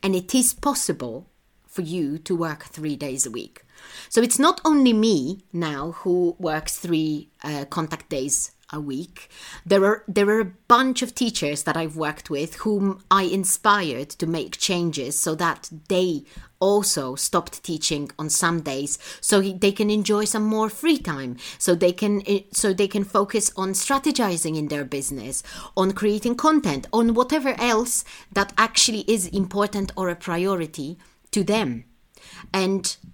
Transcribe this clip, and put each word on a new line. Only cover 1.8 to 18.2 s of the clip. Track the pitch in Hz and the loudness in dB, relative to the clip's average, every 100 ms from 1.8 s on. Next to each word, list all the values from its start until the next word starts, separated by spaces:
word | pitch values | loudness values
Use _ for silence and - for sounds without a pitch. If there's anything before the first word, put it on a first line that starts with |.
you | 160 180 143 156 | -6 -2 -2 -4
to | 160 | -4
work | 170 165 151 | -2 -2 -6
three | - 156 151 139 | -14 -8 -6 -4
days | 143 135 | -6 -4
a | 127 | -4
week. | 110 - - _ - - - - | -6 -12 -20 _ -20 -20 -20 0
So | 226 | 2
it's | 240 254 | 2 4
not | 294 294 | 4 4
only | 320 294 254 | 4 6 6
me | 214 226 160 131 190 _ | 6 4 2 0 -8 _
now | 170 156 139 160 - | -4 -4 -4 -8 -6
who | 185 180 175 170 | 0 2 2 0
works | 165 156 - - | -4 -2 -4 -8
three, | 175 160 156 151 - _ | -2 0 0 -4 -8 _
uh, | 151 147 143 | -8 -8 -4
contact | 170 156 - - | -4 -4 -8 -6
days | 139 139 - - _ _ | -6 -2 -2 -4 _ _
a | 151 | -10
week. | 143 135 175 - - - - - | -6 -8 -8 -16 -20 -20 -20 -16
There | 165 196 | 2 4
are, | 196 214 - | 6 2 0
there | 202 202 | 2 4
are | 220 | 2
a | 190 - - | 0 -6 4
bunch | 240 262 247 | 4 4 -2
of | 247 | -4
teachers | - 233 - 147 147 | -2 -4 -2 -4 -2
that | 165 165 | -2 -2
I've | 160 156 | -4 -4
worked | 151 151 - | -6 -6 0
with | 143 160 - | 2 2 -2
whom | 214 202 196 190 - | 0 2 2 -2 4
I | 196 | 4
inspired | 185 196 180 - 214 208 160 123 147 | 4 2 0 2 4 4 2 -4 -6
to | - 165 | -4 -2
make | 165 - - | -2 -4 -4
changes | - 175 170 147 131 - | -2 0 0 -2 -4 -2
so | 170 156 | -2 0
that | 170 - - 156 - | -2 -2 -10 -18 -2
they | 185 185 147 - - - - | 0 2 -2 -6 -20 -20 0
also | 190 208 196 160 131 | 4 4 2 -2 -4
stopped | 139 - 175 151 - | -4 0 -2 -2 -12
teaching | - 156 - 147 143 | -8 -4 -2 -2 -6
on | - | -8